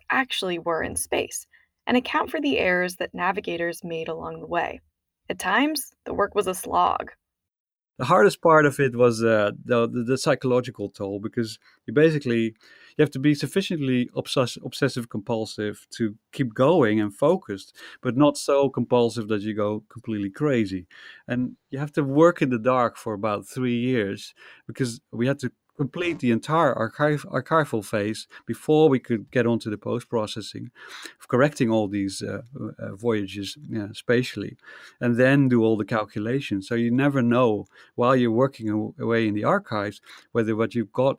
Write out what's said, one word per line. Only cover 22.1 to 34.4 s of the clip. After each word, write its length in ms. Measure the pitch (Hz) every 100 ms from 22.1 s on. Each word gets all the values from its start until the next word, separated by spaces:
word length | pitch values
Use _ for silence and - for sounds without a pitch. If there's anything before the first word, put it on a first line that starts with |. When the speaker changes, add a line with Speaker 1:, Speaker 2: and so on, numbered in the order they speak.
| 139 170 170
Speaker 2:
in 80 | 143
the 100 | 120
dark 360 | 123 127 117 -
for 180 | 117
about 340 | 104 107 101 95
three 300 | 131 127 120
years, 560 | 123 123 98 107 - - - - -
because 360 | - 127 113 _
we 160 | 110 123
had 120 | 139
to 120 | 123 - _ -
complete 420 | 135 127 175 151
the 100 | 123
entire 440 | 113 - 160 147
archive, 520 | - 110 - 151 147 -
archival 520 | 131 - 160 143 110
phase 440 | 98 107 104 110 - - -
before 420 | 113 - 156 156
we 120 | 127
could 320 | - 113 -
get 160 | 127 117
onto 200 | 117 113
the 100 | 104
post-processing 920 | 113 120 - 120 104 113 101 113 117 - - - - -
of 80 | -
correcting 440 | 123 147 147 117
all 160 | 113 101
these, 340 | 101 98 95
uh, 200 | 107 101 - 135 107 -
uh, 160 | 110
voyages, 640 | 101 117 110 95 101 98 - 147 117
uh, 120 | 104
spatially, 680 | 107 - 120 127 107